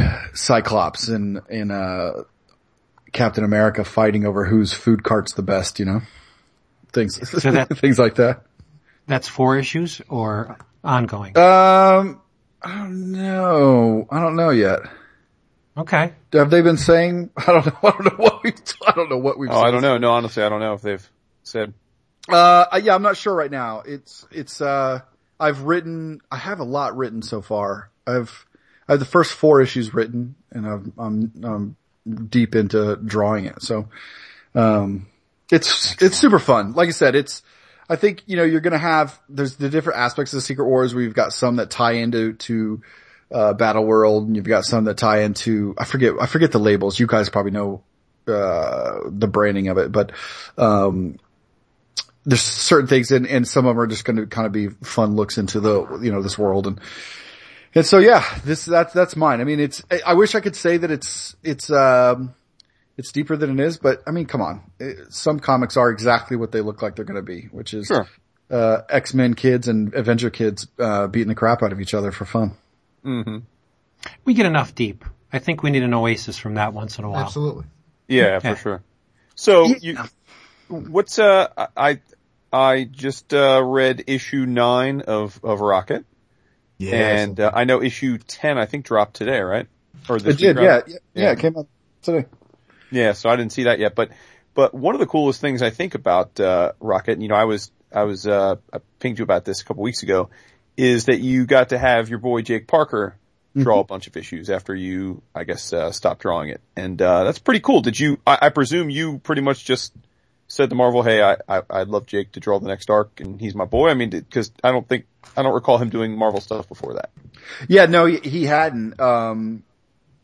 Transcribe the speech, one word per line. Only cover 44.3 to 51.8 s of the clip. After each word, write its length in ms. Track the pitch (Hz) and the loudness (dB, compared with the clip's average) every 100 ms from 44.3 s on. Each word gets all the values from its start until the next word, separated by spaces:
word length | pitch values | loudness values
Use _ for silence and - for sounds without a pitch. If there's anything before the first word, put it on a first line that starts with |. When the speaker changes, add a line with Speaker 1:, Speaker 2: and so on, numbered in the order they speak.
| 107 | -4
Speaker 1:
you've 80 | |
got 200 | 95 107 | 0 0
some 200 | - 117 | 2 0
that 120 | 107 101 | 0 0
tie 240 | 113 107 | 2 2
into, 520 | 107 101 117 107 101 - | 0 -2 -2 -2 -2 -6
I 60 | |
forget, 300 | - 135 123 - | -6 0 2 2
I 60 | - | -2
forget 260 | 160 160 | 2 2
the 80 | 117 | 4
labels. 400 | 107 101 98 95 | 4 2 2 0
You 60 | 117 | 2
guys 200 | 110 104 | 2 0
probably 200 | 104 98 | -2 -2
know, 300 | 104 101 95 _ _ _ _ - | -4 -6 -8 _ _ _ _ -4
uh, 720 | 104 98 85 62 62 62 50 - | -2 -2 -2 -2 -4 -6 -8 -10
the 200 | 101 107 | -4 0
branding 420 | 104 104 98 95 | 2 2 0 0
of 100 | 92 | 0
it, 120 | - | 0
but, 220 | - 123 - - - - - | 0 -2 -6 -16 -18 -10 0
um, 600 | 113 101 98 92 90 - _ _ _ _ _ _ | 2 4 2 -2 -6 -10 _ _ _ _ _ _